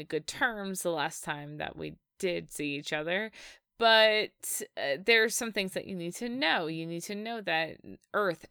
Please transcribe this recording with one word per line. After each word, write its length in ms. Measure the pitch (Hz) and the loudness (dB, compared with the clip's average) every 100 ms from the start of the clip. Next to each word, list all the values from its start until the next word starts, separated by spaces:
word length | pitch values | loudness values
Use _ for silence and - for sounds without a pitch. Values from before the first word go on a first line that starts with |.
| 151 | -4
good 200 | 156 - | -4 -4
terms 560 | - 254 214 196 185 | -2 0 0 -6 -4
the 80 | 175 | -2
last 340 | 160 151 - | 0 -2 -4
time 340 | - 147 147 151 | -6 -6 -8 -8
that 180 | 151 - | -8 -8
we 200 | 156 - _ - | -10 -12 _ -6
did 340 | 185 170 160 | -2 -2 -6
see 240 | - 147 143 | -6 -4 -4
each 160 | 143 | -4
other, 380 | 151 156 185 220 - - - _ - | -4 -2 -2 -4 -10 -20 -20 _ 4
but, 500 | 226 220 220 214 - _ - - - - | 8 10 8 6 0 _ -8 -6 -8 -4
uh, 200 | 139 139 | -2 0
there 200 | 196 226 | 4 6
are 60 | 220 | 6
some 220 | - 233 | 2 -2
things 220 | 208 190 | -2 -2
that 120 | 190 - | -4 -6
you 80 | 190 | -6
need 180 | 170 - | -6 -6
to 140 | 240 | -6
know. 380 | 247 311 269 160 | -2 2 2 0
You 180 | 160 165 | -4 -6
need 160 | 170 | -8
to 120 | - 208 | -8 -8
know 260 | 214 233 | -8 -6
that 360 | 196 160 160 - - - _ | 0 0 0 -6 -16 -18 _
earth, 320 | 202 196 160 - | 0 2 0 -6